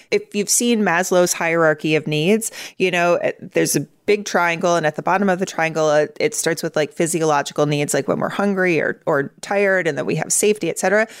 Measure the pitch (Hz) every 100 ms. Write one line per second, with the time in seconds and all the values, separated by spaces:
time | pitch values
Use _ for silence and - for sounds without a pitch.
0 | - 208 208 208 196 - 240 226 196 170
1 | 185 180 180 - 170 170 160 151 160 156
2 | 151 151 160 220 220 - - - 185 175
3 | 175 175 - - 185 170 165 160 156 _
4 | - 208 202 190 175 165 180 170 156 -
5 | - 190 202 180 190 - 160 160 156 151
6 | 147 - 156 - 160 165 170 - 147 -
7 | 170 165 160 147 143 - 147 147 147 143
8 | 135 87 87 - 202 190 185 165 - -
9 | - 147 139 - - 202 202 190 160 139
10 | - 143 - - 208 208 165 - 185 208
11 | 220 -